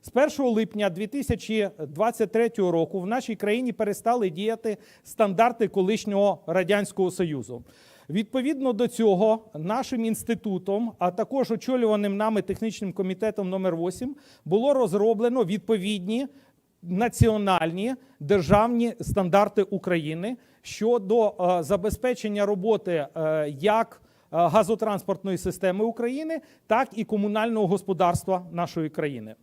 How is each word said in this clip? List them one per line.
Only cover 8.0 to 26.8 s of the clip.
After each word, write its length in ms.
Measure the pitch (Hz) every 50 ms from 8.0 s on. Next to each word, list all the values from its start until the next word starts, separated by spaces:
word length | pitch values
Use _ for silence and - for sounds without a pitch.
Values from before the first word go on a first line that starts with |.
| _ _
Відповідно 640 | 143 196 226 214 - 262 247 277 311 269 269 262 240
до 140 | 202 247 226
цього 520 | - - 226 214 196 175 208 220 220 220 - - _
нашим 520 | 151 156 175 214 254 262 - 269 240 226
інститутом, 840 | 226 220 - - - 233 - - 214 196 180 185 196 196 208 240 233 - _
а 120 | 175 180
також 400 | 180 - - - 254 269 254 -
очолюваним 680 | 233 208 - - 262 254 240 220 214 208 208 202 196 202
нами 240 | 214 220 220 208
технічним 520 | 185 - 196 - 220 220 202 - 214 190 165
комітетом 560 | - 196 185 190 180 - 220 214 214 202 180
номер 260 | 185 190 190 185 170
вісім, 400 | 165 170 180 180 - 254 269 285 - - - - _ _
було 280 | 151 170 214 233 285 285
розроблено 680 | 262 247 190 156 208 202 226 226 202 226 240 240 262 226
відповідні 840 | 165 196 208 - - 226 208 180 202 214 202 175 185 220 240 277 269 - - _ _ _ _ _ _ _ _
національні 1120 | - 175 185 180 233 240 - - 233 233 214 214 208 196 185 170 160 165 165 185 202 240 262 247 - _ _ _
державні 760 | 147 143 196 202 165 135 196 208 220 233 240 233 233 233 196 -
стандарти 640 | - - - 202 190 180 160 196 208 202 - - 196
України 720 | - 202 185 - - 180 170 151 147 156 165 180 220 254 233 _ _ _ _
щодо, 720 | _ - - - 208 226 240 240 196 185 214 240 220 208 - -
е, 240 | 185 175 180 175 165
забезпечення 840 | 131 196 196 175 214 202 - - 254 247 - - 214 208 208 202
роботи, 640 | 202 208 190 180 226 220 196 208 185 175 160 143 - _
е, 340 | 170 156 156 156 156 151 147 151 131
як, 420 | 147 208 208 226 226 - - - _
е, 40 | _ _ _ _ _
газотранспортної 1040 | - 160 170 170 147 220 208 165 226 208 220 220 202 190 - - 196 - - 196 190 170
системи 480 | - 190 170 - - 185 180 196 208
України, 560 | - 220 - 233 240 254 277 320 320 330 302 - _ _ _ _ _
так 200 | 214 233